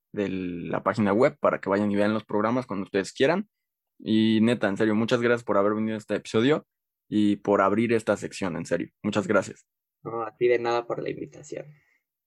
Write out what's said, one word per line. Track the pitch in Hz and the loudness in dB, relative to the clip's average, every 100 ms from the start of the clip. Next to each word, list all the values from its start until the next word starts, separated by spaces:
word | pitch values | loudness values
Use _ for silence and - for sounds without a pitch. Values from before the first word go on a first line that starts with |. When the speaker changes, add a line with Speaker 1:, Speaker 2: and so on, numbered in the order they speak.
| _ | _
Speaker 1:
de | 107 95 | -6 -4
la | 95 90 87 82 - | -4 -6 -8 -6 -2
página | 95 104 101 | -2 2 2
web | 104 143 - | 4 2 2
para | 95 - | 0 0
que | 95 | 0
vayan | 101 104 | 0 2
y | 101 | 0
vean | 104 | 0
los | 110 | -2
programas | - 107 110 127 117 | -4 -2 0 -2 -4
cuando | 101 | -8
ustedes | 92 98 92 | -4 -4 -4
quieran. | - 135 185 208 _ _ _ _ _ | 0 2 2 -4 _ _ _ _ _
Y | - 110 110 110 | 0 2 4 4
neta, | 113 120 101 | 4 2 -2
en | 98 | 0
serio, | 110 | 0
muchas | 107 113 123 | 2 0 0
gracias | 117 120 | 2 0
por | 117 98 | 2 2
haber | 101 | 2
venido | 107 110 110 | 0 -4 -6
a | |
este | - | -6
episodio | 101 - 113 131 156 _ _ _ _ - | -6 -2 0 2 0 _ _ _ _ -4
y | 104 104 101 | 0 2 0
por | 101 101 | 2 4
abrir | 98 104 117 | 4 2 0
esta | 113 110 101 | 0 0 -2
sección, | - - 95 82 | -4 -6 -6 -6
en | - | -4
serio. | 85 - _ | -4 -4 _
Muchas | 104 104 90 | -2 -2 2
gracias. | 101 104 - _ _ _ _ | 0 0 -14 _ _ _ _
Speaker 2:
No, | 110 117 | -10 -8
a | 110 - | -8 -2
ti | 123 | 2
de | 120 | 2
nada | 117 120 117 | 0 -2 -4
por | - | -8
la | - | -6
invitación. | - - - - - 151 - _ _ _ _ | -8 -12 -16 -14 -14 -14 -20 _ _ _ _